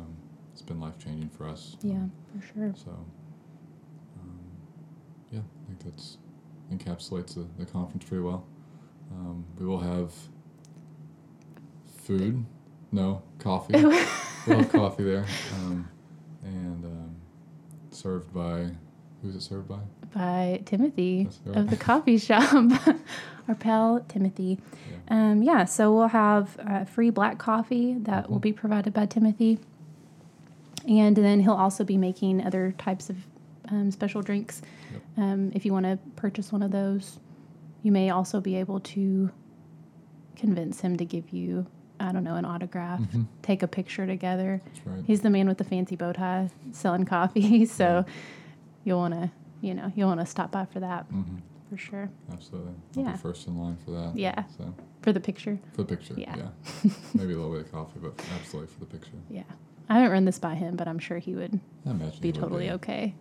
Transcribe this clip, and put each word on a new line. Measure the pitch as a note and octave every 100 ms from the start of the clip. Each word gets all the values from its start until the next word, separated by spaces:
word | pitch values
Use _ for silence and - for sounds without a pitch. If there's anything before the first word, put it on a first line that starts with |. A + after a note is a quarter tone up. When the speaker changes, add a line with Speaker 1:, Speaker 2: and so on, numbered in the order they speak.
Speaker 1:
Um, | E2 D#2+ - - -
it's | -
been | - E2
life-changing | D#2 D#2+ - D#2 D#2
for | - D#2
us. | D#2 - -
Speaker 2:
Yeah, | G#3 F#3+
Speaker 1:
Um, | F#3+ - - G3+
Speaker 2:
for | F#3+
sure. | G#3+ G#3+ F#3+
Speaker 1:
so, | - E2+ E2 D#2+ - - - - - - - D#3 - -
um, | F2+ F2 F2 F2 D2+ - - - - - -
yeah, | A2
I | G#2+ - -
think | F#2
that's | F2 D#2 - - - - - - -
encapsulates | F2+ - E2+ - F2+ F2
the, | - E2+ F2
the | F2
conference | F2+ F2+ - -
pretty | F#2
well. | F2 F2+ - - - - - - -
Um, | F#2 F2+ F2 E2+ E2+
we | F#2
will | F#2
have | F2 F2+ E2+ - - - - - - - - - - - - - - - - - - - -
Food? | G2 G2 B2 A#2 - - - -
No. | G2+ F#2+ F#2+ - -
Coffee. | G#2 F#2 -
Speaker 2:
<laughs> | D4+ D4+ E4+ E4+ - - - -
Speaker 1:
We'll | -
have | A#3+
coffee | - G2+ -
there. | G2 G2 G2+ G2+ - G2
Um, | F#2 F2+ F2 - - - - -
and, | F#2+ F#2+ F2+ E2+
um, | E2+ E2+ E2 E2 E2+ - - - - - -
served | - F#2+ F2+ E2
by, | F2+ E2+ E2+ F2 E2+ - - - -
who's | G2+
it | F#2+
served | - G2 F#2+
by? | G2+ G2+ - -
Speaker 2:
By | G3+ F3+ F3+ F3+ F#3
Timothy | G3 G3 C#4+ C#4 F3+ F#3
Speaker 1:
That's | G3 - -
right. | G3+
Speaker 2:
of | G#3
the | A3
coffee | - B3+ D4+ A3+
shop. | - A3 C#4+
<laughs> | C#4 A#3 C4 - - - - - - -
Our | A3
pal | A3+ A3 A3+ A#3 -
Timothy. | G#3 F#3+ F#3 F#3 F#3+ - - - - -
Speaker 1:
Yeah. | A3 G#3+
Speaker 2:
Um, | G#3
yeah, | A#3+ D4+
so | F3+ - G#3+
we'll | G#3+ A3+
have, | A3+ G#3 G#3 G3+ -
uh, | G#3 G3
free | F#3+ - A#3
black | A3 G#3 E3
coffee | - A3 A3+ B3 A#3+ B3+
that | G#3+ G3 G#3
will | G#3
Speaker 1:
Mm-hmm. |
Speaker 2:
be | G#3+
provided | G#3+ G#3+ G#3 G3+
by | G#3 G#3
Timothy. | - A3 G#3+ A3+ A3 - - - - - - - _ - - - - -
And | G#3+ G#3+ G#3
then | G3+ G3+
he'll | G3
also | G3 F#3+ F#3+
be | G3 F#3+
making | F#3 F#3 G3 F#3+ G3
other | F#3 F#3 F#3+
types | - F#3+ -
of, | F#3 - - - - -
um, | G#3 G3+
special | F#3+ G3+ G#3
drinks. | G3 G3+ - - - - -
Speaker 1:
Yep. | - - -
Speaker 2:
Um, | G3 G3 G3 G3
if | G3+
you |
wanna | F#3+ F#3 F#3+ -
purchase | - G#3 G3 G3
one | G3+
of | G3
those, | G3 G3 G3 G3 - - - - - - -
you | G#3+
may | G3 F#3+
also | F#3 F#3 G#3
be | F#3+
able | F#3 F#3 G3 F#3+
to | G3+ G3 F#3+ F#3+ - - - - - - - - - - -
convince | G#3+ F3 D#3+ -
him | F#3 F3
to |
give | E3+ F3 E3
you, | F3+ F3 F3+ F3+ - - -
I | F#3+
don't | F#3+
know, | E3+
an | E3+
autograph, | E3+ E3+ F3+ F#3 F3 F3+
Speaker 1:
Mm-hmm. | G#2+ A#2 A2+ -
Speaker 2:
take | - F#3+
a | F3
picture | - F3+ - F#3+
together. | F#3+ F#3 F#3 F#3+ F#3+ -
Speaker 1:
That's | - -
right. | F#3+ F3+
Speaker 2:
He's | G#3+
the | G#3+
man | G3 F#3+
with | F#3
the |
fancy | F#3 F#3 F#3 F3
bow | F3
tie | F3+ F#3 F#3 F#3 - -
selling | - G3 F3+ F#3
coffee, | F3+ F#3 - G#3 A#3 A3+
<laughs> | -
so | F3+ F3 F#3
Speaker 1:
Yeah. | - - - - - - -
Speaker 2:
you'll | G#3+ F3+
wanna, | F3 E3+ F3 - - -
you | G3
know, | F3+ - G3+
you'll | F#3+
wanna | E3+ E3+
stop | - F#3
by | G3 F#3
for | F#3+
that, | F#3 F3 E3
Speaker 1:
Mm-hmm. | G2 F2+ F2+ F2 - -
Speaker 2:
for | G3+
sure. | - G3+ G2 - -
Speaker 1:
Absolutely. | F3 - F#2 F2 F2 - C3
I'll |
Speaker 2:
Yeah. | C3
Speaker 1:
be | -
first | E2 F2 -
in | F2
line | E2+ E2+
for | -
that, | E2+ E2+
Speaker 2:
Yeah. | E2+ F#3+ - - -
Speaker 1:
so. | - - - -
Speaker 2:
For | -
the | F#3+
picture? | F#3 F#3+ - G#2 -
Speaker 1:
For | -
the | F#2+ F2
picture, | - -
Speaker 2:
Yeah. | - -
Speaker 1:
yeah. | - - - - G#3 -
Speaker 2:
<laughs> | -
Speaker 1:
Maybe | - F#2
a | E2
little | D#2+
bit | D#2+
of | D#2
coffee, | D#2+ D#2 -
but | D#2+ B1 - F2
absolutely | D#2+ D#2 D#2
for | -
the | -
picture. | F2 - - F2
Speaker 2:
Yeah. | G3+ - - - - -
I |
haven't | A3 B3
run | F#3+ F#3+
this | F3+
by | E3+
him, | D#3+ E3+ F3
but | E3
I'm | E3
sure | - E3+
he | E3+
would | F3+ F3+ G3 - - C#3+
Speaker 1:
I |
imagine | A#2+ D#3 D#3
Speaker 2:
be | E3+
Speaker 1:
he |
would | D#3
Speaker 2:
totally | E3+ F3 F3+
Speaker 1:
be. |
Speaker 2:
okay. | F3+ - - G#3+ -